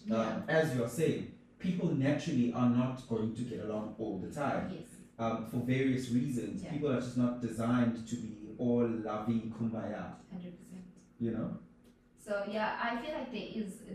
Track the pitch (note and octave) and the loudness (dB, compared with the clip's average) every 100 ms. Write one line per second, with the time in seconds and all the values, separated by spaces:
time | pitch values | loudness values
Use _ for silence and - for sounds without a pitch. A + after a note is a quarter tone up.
0 | - A2 A2+ - - D#3+ D#3 B2+ - - | 0 2 2 0 2 4 4 2 0 2
1 | D3+ - - - - - F#3 F3+ E3 C#3+ | 2 2 -4 -12 -20 -6 -2 0 2 4
2 | C3+ D3 - C3+ A#2+ B2 B2 A#2+ B2+ - | 4 2 2 2 4 4 4 6 4 0
3 | - A2 A2 - A#2 G#2+ G#2+ G#2+ G#2+ - | -2 0 0 -2 -4 -4 -4 -4 -4 -6
4 | G#2+ F#2 - - C#3 - - - - - | -4 -4 -6 -2 0 0 -2 -6 -12 -18
5 | - - A2+ A#2 A2+ B2+ A#2 B2+ C3+ B2 | -16 -4 -2 -2 -2 -2 2 4 4 2
6 | - A#2+ D3 A#2+ G#2 G2 - D3 C#3+ B2 | 2 2 2 0 -2 -4 -6 -2 2 2
7 | A#2+ B2 A#2+ A#2+ A2+ A2 A#2 B2 A2+ A2+ | 0 2 2 2 -2 0 2 4 4 2
8 | - A#2+ G#2+ - - - A#2+ A#2+ A#2 A2 | -4 -6 -6 -10 -12 -2 2 4 4 2
9 | G#2+ G#2+ A#2 A2+ A2 - A2+ A2 G#2 - | -2 -2 0 0 -2 -2 -2 -2 -4 -6
10 | - - - F3+ F3 F3 - - - - | -8 -12 -12 -12 -10 -14 -16 -16 -18 -20
11 | - - A#2 - - - - - - - | -20 -4 -2 -2 -4 -6 -12 -20 -20 -20
12 | _ - - G3+ G3+ G#3+ G#3+ - A#3 B3 | _ -16 -6 -4 -2 -2 0 0 -2 -2
13 | D4+ D#4 A#3+ G3+ E3+ A3 G3 - - | -4 -6 -4 -6 -6 -4 -4 -8 -10